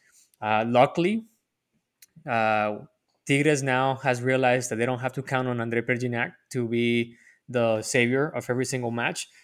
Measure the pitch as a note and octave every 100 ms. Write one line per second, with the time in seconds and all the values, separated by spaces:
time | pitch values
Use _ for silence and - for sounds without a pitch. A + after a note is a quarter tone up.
0 | _ _ _ _ G#2+ G#2+ A#2 A#2+ C#3 -
1 | F3+ A3 - _ _ _ _ _ _ _
2 | - - D3+ A#2 A2 G#2+ G#2+ G#2 D3 _
3 | _ _ - C#3 D3 C#3+ C3+ B2+ C3+ B2+
4 | C#3 B2 B2+ C3 B2+ B2+ B2 A2 A#2+ B2
5 | B2+ C3+ A#2+ C3 B2+ A#2+ A#2 A#2 A#2 A#2+
6 | B2+ A#2+ D3 - - B2+ A#2 A#2 A#2+ A#2+
7 | A#2 - _ _ - B2 A#2 A2 A2 C3
8 | A#2+ C3+ D3+ A#2+ A#2 B2+ B2 C3 A#2+ A#2
9 | C3+ F3 - _